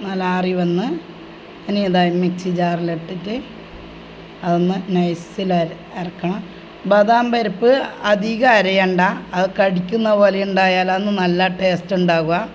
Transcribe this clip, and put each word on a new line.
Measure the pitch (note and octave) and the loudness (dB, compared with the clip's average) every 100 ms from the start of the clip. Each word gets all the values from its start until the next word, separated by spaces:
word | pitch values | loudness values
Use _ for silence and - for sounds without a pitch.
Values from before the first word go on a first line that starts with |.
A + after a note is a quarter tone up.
നല്ല | G3 F#3+ F#3 | -8 -4 -2
ആറി | F3+ F#3 F#3 | 0 0 0
വന്ന് | F3 F3 A#3+ E4+ - - - - - - - | 0 0 -2 -4 -8 -16 -18 -20 -20 -14 -6
ഇനി | G3+ G3+ | -2 2
ഇതാ | F3+ F3+ F3 | 2 2 2
മിക്സി | F3+ F3+ F#3 F3 | 0 -2 -2 0
ജാറിലിട്ടിട്ട് | F3 E3+ E3+ E3 - F3+ F#3 A#3+ - - - - - - - - - - | 0 0 -2 -4 -8 -10 -8 -8 -10 -16 -18 -18 -18 -18 -18 -18 -20 -8
അതൊന്ന് | F3+ F3 F3 F#3+ F#3 F3+ | -2 0 2 -2 -2 0
നൈസിൽ | F3 E3 - - F#3+ F3 | 0 -2 -8 -6 -2 0
അര-, | D#3+ - - - | -2 -6 -14 -12
അരക്കണം. | F3 - F3 G3 - - - - F#3+ | -10 -6 -6 -6 -8 -16 -20 -10 2
ബദാം | G#3 G#3 A#3 A#3+ | 4 6 4 2
പരിപ്പ് | A#3+ A3 F3 A#3 C4+ - - G#3 | 0 -2 0 2 4 0 -4 0
അധികം | G#3 G#3+ A3+ B3+ A3 | 2 0 2 4 6
അരയണ്ട, | F#3 F#3+ F#3 F#3 F#3 A#3 - | 4 2 2 4 2 0 -4
അത് | F3+ F#3+ F#3+ | -2 0 2
കടിക്കുന്ന | G3 F3+ F3+ A3+ A3 G#3 | 2 2 -2 0 2 4
പോലെ | G3+ F#3+ G3 | 4 4 0
ഉണ്ടായാലാണ് | F#3+ F#3+ F#3 F#3 F#3 G#3 G3+ | 2 4 4 2 0 0 0
നല്ല | F3+ F3 F#3 F3+ | 2 2 2 2
ടേസ്റ്റ് | F#3+ F3+ F3+ F#3+ | 0 0 0 0
ഉണ്ടാവുക. | F3+ E3 D#3+ F3 A3 | 2 2 2 -2 -4